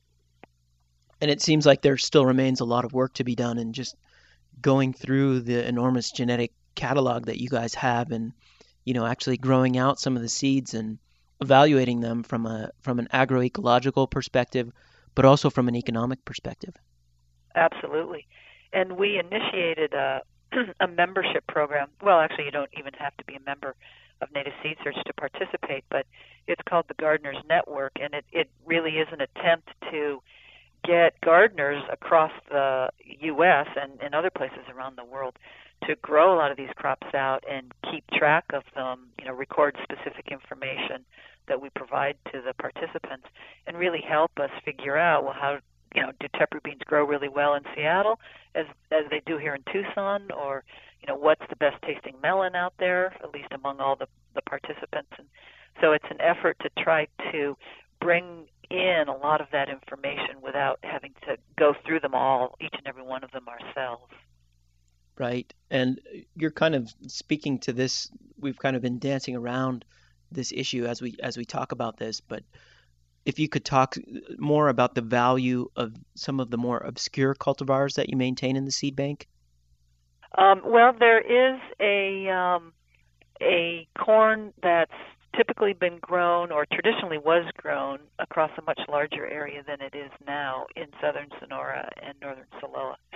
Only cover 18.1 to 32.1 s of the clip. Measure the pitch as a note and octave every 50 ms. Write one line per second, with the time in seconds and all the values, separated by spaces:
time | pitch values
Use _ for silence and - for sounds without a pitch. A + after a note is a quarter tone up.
18.1 | F3 D3 - _ _ - - - - - _ - - F#3+ F#3 F#3 F3+ F3+ G3 G3+
19.1 | G#3 F#3 E3+ - G3+ A3 A3 - - F#3+ F3 E3 D#3+ D#3 D#3 D3 - C#3+ C#3 C3+
20.1 | C3+ C3 - _ _ _ _ - - C4 B3 F#3+ - - G3 F3 E3+ E3+ F3 F#3
21.1 | F#3+ F#3+ F3+ - - - - - - D#3 D3+ C#3+ D3 C#3+ C#3 C#3+ _ - G3 G3+
22.1 | F#3 E3 D#3 D#3 - - D3+ C#3+ C#3 D3 C#3 - - D#3+ C#3 C#3 C#3 - D3+ C#3+
23.1 | - - - - C#3 C#3 C3+ C#3 C#3 D3 - C3+ B2+ _ _ - - _ _ _
24.1 | _ - - - D3 C#3+ C#3 C#3+ - - - D#3 D#3 - - C#3+ C3 - - C3
25.1 | - - D3+ C3+ - - F#3+ - - - - - C#3+ C3+ - - - C#3 C3+ _
26.1 | _ - - - - - - - F3 - - - F3+ E3+ E3 - C#3+ - D#3+ D#3
27.1 | D#3 D#3 D3+ C#3 C#3 C#3 - D3+ E3 F3 - - D3 C#3 C3+ C3+ - - C3+ D3
28.1 | D3 D3 - _ - E3 D#3 - _ _ - D#3+ E3 E3 E3 D#3+ D#3 D#3+ D#3 -
29.1 | E3 D3 C3+ - - - - E3+ E3 E3 _ - - - - - - D3+ D3 D3
30.1 | C#3+ C3 _ _ - - - - - - _ _ _ _ - E3+ E3+ E3+ E3+ D#3+
31.1 | - - - E3+ E3 F3 G#3 A3+ G3 E3 C#3+ C#3+ C#3+ C#3+ C#3 - - - - -